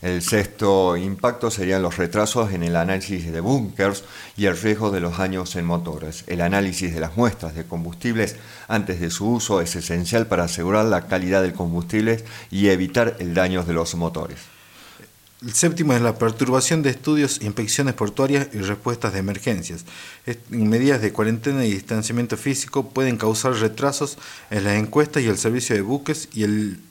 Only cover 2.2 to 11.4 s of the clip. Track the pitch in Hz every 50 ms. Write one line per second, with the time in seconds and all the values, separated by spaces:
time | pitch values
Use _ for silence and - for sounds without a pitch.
2.2 | 107 107 - 123 113 104 98 90 85 85 85 87 87 90 95 92 92 - 101 90
3.2 | 85 85 80 82 85 104 127 135 117 98 - - 98 98 101 98 - - - -
4.2 | - - - - 101 98 90 85 92 110 107 104 110 104 98 92 87 87 85 82
5.2 | 95 95 95 92 92 90 - 92 85 85 87 87 85 85 78 76 80 78 82 -
6.2 | - - 87 87 85 85 95 98 101 95 87 82 92 87 82 80 78 78 78 101
7.2 | 120 123 - - - 82 78 80 80 - - 85 82 85 85 - - 120 117 110
8.2 | 107 90 - - - - - - - - 110 110 101 98 92 87 87 85 85 -
9.2 | 98 107 120 120 110 - 104 92 85 85 - 92 82 - 90 87 87 85 - 117
10.2 | 113 110 98 87 87 85 - - 85 90 98 107 107 113 101 87 85 - 95 92
11.2 | 90 90 92 98